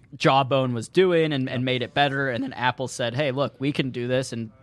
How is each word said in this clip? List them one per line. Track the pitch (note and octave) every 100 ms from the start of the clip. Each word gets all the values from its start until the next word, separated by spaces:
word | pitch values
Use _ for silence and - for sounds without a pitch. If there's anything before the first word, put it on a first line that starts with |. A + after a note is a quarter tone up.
| _
Jawbone | C#3 D#3+ C3+ C3 C3+ B2+
was | A#2+ A2
doing | - F#3 E3+ D#3+
and, | C#3+ B2+
and | B2+
made | B2+ B2+
it | A2+
better, | C#3+ C#3+ C#3 C3+
and | A2+
then | C3+
Apple | - B2 B2 B2+
said, | - B2
"Hey, | A#2+ D3+
look, | B2+ C3 -
we | C#3
can | D3 C3+
do | A#2+ A#2+
this | B2+ C3
and | A#2 A2 -